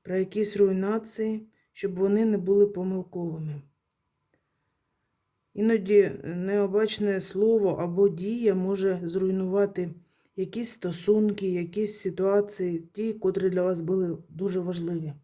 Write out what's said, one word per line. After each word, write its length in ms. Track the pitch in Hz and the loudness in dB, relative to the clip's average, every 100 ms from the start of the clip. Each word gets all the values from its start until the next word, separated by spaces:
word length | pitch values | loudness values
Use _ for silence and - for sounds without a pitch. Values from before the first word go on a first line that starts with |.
Про 160 | - 185 | -2 -2
якісь 400 | 190 208 208 196 | -2 0 -2 4
руйнації, 880 | 202 190 196 220 220 - 220 214 - _ _ | 4 4 0 -2 -4 -4 -2 -4 -8 _ _
щоб 220 | - 196 180 | -8 -6 0
вони 300 | 196 208 226 | 2 4 4
не 120 | 202 | 2
були 300 | 180 202 202 | 2 4 4
помилковими. 920 | 180 185 190 180 180 170 160 156 147 - _ _ _ _ _ _ _ _ _ _ _ _ _ _ _ _ _ _ | 2 -4 -4 -6 -8 -8 -6 -8 -10 -14 _ _ _ _ _ _ _ _ _ _ _ _ _ _ _ _ _ _
Іноді 580 | - 220 226 190 208 185 - | -2 2 2 6 6 6 0
необачне 960 | - 175 185 202 196 202 214 - 208 190 | -8 -6 -2 0 2 2 0 0 0 0
слово 480 | 180 190 220 226 196 | -4 0 4 4 2
або 400 | - 175 175 202 | 0 -2 2 2
дія 460 | 165 190 233 226 185 | 2 -4 0 2 2
може 460 | 185 196 190 180 | 0 0 0 0
зруйнувати 840 | 170 185 190 190 190 196 202 202 175 - _ _ _ - | -4 -2 0 0 0 0 0 -2 -6 -8 _ _ _ -8
якісь 340 | 185 226 233 | -6 -6 -6
стосунки, 800 | - 180 170 - 214 214 202 190 | -6 -6 -4 2 4 4 0 -2
якісь 480 | 175 175 202 208 208 | -2 -4 -4 -4 -4
ситуації, 840 | 190 165 190 202 202 - 180 165 | -6 -2 2 2 0 -4 -4 -4
ті, 340 | 165 - 220 | -8 -6 -6
котрі 360 | 220 190 185 185 | -2 -2 0 0
для 140 | 180 | 0
вас 180 | 180 180 | 0 0
були 360 | 165 190 180 - - | 0 0 0 -4 -10
дуже 300 | 160 190 185 | -6 -4 -2
важливі. 540 | 175 175 170 170 156 139 | -4 -4 -4 -4 -6 -12